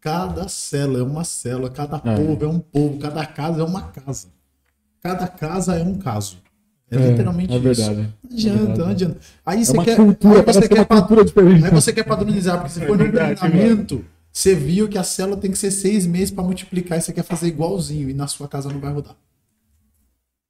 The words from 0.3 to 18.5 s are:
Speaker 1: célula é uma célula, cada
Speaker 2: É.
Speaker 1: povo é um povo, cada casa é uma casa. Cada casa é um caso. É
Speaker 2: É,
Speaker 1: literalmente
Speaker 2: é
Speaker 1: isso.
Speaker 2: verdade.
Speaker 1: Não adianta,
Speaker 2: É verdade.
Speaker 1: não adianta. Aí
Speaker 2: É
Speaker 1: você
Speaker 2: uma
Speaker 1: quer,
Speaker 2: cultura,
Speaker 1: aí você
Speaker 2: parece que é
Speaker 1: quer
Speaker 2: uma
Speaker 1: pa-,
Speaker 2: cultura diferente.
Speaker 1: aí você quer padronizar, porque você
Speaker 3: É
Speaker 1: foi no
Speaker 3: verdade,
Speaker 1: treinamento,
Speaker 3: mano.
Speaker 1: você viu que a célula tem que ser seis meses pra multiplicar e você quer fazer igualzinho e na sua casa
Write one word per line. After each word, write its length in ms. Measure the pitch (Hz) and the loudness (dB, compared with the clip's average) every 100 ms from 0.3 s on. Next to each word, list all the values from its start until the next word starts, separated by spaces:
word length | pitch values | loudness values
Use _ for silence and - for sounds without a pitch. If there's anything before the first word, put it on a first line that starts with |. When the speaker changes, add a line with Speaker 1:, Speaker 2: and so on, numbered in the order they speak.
| 165 185 | -8 -10
Speaker 1:
célula 520 | - - 143 143 127 | -10 -8 -4 -2 -2
é 20 | |
uma 200 | 127 151 | -4 -6
célula, 460 | 165 - 123 127 127 | -8 -8 -8 -8 -8
cada 280 | 127 147 143 | -8 -10 -6
Speaker 2:
É. 120 | 120 107 | -4 -2
Speaker 1:
povo 280 | 156 151 | 0 -2
é 40 | 151 | -2
um 100 | 165 | -4
povo, 400 | - 143 147 139 | -2 0 0 -2
cada 260 | 147 156 | -8 -8
casa 380 | 151 - 147 165 | -10 -8 -6 -4
é 20 | |
uma 200 | 160 190 | -4 -4
casa. 460 | - - 135 127 - _ _ _ _ _ _ _ | -8 -16 -12 -12 -12 _ _ _ _ _ _ _
Cada 280 | 175 180 180 | -8 -6 -6
casa 480 | - 156 180 180 175 | -8 -8 -6 -2 -2
é 80 | |
um 100 | 170 | -2
caso. 440 | 196 135 107 101 92 _ _ _ _ _ | -4 -6 -6 -8 -12 _ _ _ _ _
É 60 | 123 | 0
Speaker 2:
É, 140 | 127 | 4
Speaker 1:
literalmente 400 | 120 95 87 - | 4 2 -2 -2
Speaker 2:
é 20 | 123 | 0
Speaker 1:
isso. 80 | |
Speaker 2:
verdade. 320 | 123 120 107 104 107 - | 2 2 0 -2 -6 -10
Speaker 1:
Não 80 | 247 240 | -14 -4
adianta, 140 | 214 | 0
Speaker 2:
É 80 | 208 | 0
verdade. 220 | 214 175 | 0 -2
Speaker 1:
não 100 | 170 | -2
adianta. 280 | 196 185 - - _ - | -2 -4 -6 -14 _ -6
Aí 160 | 190 | -2
Speaker 2:
É 40 | 233 | 0
Speaker 1:
você 60 | |
Speaker 2:
uma 100 | 160 175 | 2 2
Speaker 1:
quer, 100 | 226 | 6
Speaker 2:
cultura, 360 | 214 202 202 | 6 6 8
Speaker 1:
aí 60 | 208 | 8
você 40 | 214 | 8
Speaker 2:
parece 140 | 196 | 4
que 60 | 202 | 6
é 40 | |
Speaker 1:
quer 100 | 208 | 4
Speaker 2:
uma 60 | 202 | 6
Speaker 1:
pa-, 100 | 220 | 4
Speaker 2:
cultura 220 | - 220 190 | 6 6 6
diferente. 400 | 214 180 180 165 | 6 8 8 6
Speaker 1:
aí 60 | |
você 220 | 165 151 | 4 4
quer 100 | 220 | -2
padronizar, 540 | - - 202 202 180 175 | -2 -2 0 -2 0 -2
porque 140 | - | -6
você 120 | - | -8
Speaker 3:
É 40 | 214 | -2
Speaker 1:
foi 100 | 202 | 2
no 60 | |
Speaker 3:
verdade, 360 | - - 156 147 | 2 2 0 -2
Speaker 1:
treinamento, 560 | 175 170 220 220 - 135 | 0 2 4 2 -2 -8
Speaker 3:
mano. 120 | - _ _ | -10 _ _
Speaker 1:
você 220 | - 185 185 | -4 0 2
viu 320 | 139 175 214 | 0 0 0
que 80 | 202 | -2
a 60 | |
célula 340 | 175 - 196 202 | -6 -4 -6 -4
tem 140 | 196 | -4
que 60 | 190 | -4
ser 100 | 196 | -4
seis 380 | 190 185 214 180 | -2 0 0 0
meses 240 | 175 190 | 0 -2
pra 120 | - | -4
multiplicar 540 | 180 185 - 180 175 170 | -4 -6 -6 -8 -4 -6
e 40 | |
você 120 | 175 | -6
quer 100 | 175 | -8
fazer 240 | 170 170 170 | -6 -4 -4
igualzinho 600 | 156 165 196 143 151 135 | -2 -4 -4 -6 -6 -6
e 40 | 135 | -6
na 100 | 143 | -8
sua 220 | - | -10
casa 220 | 143 | -10